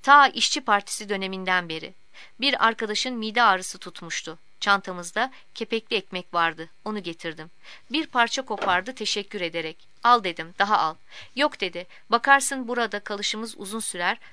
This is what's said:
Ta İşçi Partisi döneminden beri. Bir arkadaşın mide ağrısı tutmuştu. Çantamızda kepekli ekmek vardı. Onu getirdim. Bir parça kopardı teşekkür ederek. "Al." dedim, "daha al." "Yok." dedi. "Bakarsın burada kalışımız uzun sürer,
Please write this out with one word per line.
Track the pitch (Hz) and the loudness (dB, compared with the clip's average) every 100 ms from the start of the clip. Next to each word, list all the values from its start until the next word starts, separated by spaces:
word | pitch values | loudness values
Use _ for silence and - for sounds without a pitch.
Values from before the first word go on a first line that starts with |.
Ta | - 285 269 | 8 8 8
İşçi | 233 - 302 | 4 -2 -2
Partisi | 262 202 - - 208 | 0 0 0 -12 -4
döneminden | 202 190 190 185 185 175 | -4 -4 -6 0 0 0
beri. | 160 165 - - - - - | -10 -10 -18 -20 -20 -20 -4
Bir | 262 269 226 | -2 2 2
arkadaşın | 226 220 214 254 | 2 -4 -4 -4
mide | 247 220 214 | -4 -2 4
ağrısı | 233 185 180 185 | 4 4 -2 -12
tutmuştu. | 180 - 170 - - 165 - - | -14 -14 -8 -8 -8 -14 -18 -6
Çantamızda | 208 202 196 180 175 220 262 - - | 2 2 0 -10 -6 -4 -4 -6 -20
kepekli | - 226 226 - 220 | -10 -6 -6 -2 -4
ekmek | - 185 175 | -4 -10 -4
vardı. | 175 165 160 165 - | 0 0 -2 -14 -12
Onu | 214 214 | -8 -6
getirdim. | 170 165 170 151 160 - - - - | -8 -8 -10 -10 -16 -18 -20 -20 -6
Bir | 277 302 | -4 -2
parça | 254 233 - | 0 0 0
kopardı | 262 202 208 180 190 | -4 -4 2 0 0
teşekkür | 262 208 208 202 208 | -8 -4 -4 -6 -6
ederek. | 175 170 160 156 - - | -4 -4 -6 -10 -20 -2
"Al." | 240 240 | 4 4
dedim, | 185 170 165 - | 4 -6 -10 -2
"daha | 196 262 | 2 4
al." | 160 165 - - - - | 2 -2 -16 -18 -12 0
"Yok." | 294 - | 0 0
dedi. | 190 175 180 - - | -6 -6 -12 -18 0
"Bakarsın | 185 - 277 269 269 233 | 0 6 6 6 -4 -4
burada | 240 226 208 | -2 -2 -4
kalışımız | - 202 - 214 226 214 | -6 -6 -6 -6 -8 -10
uzun | 196 220 | -10 -8
sürer, | - 185 175 226 - | -6 -2 -2 -2 -8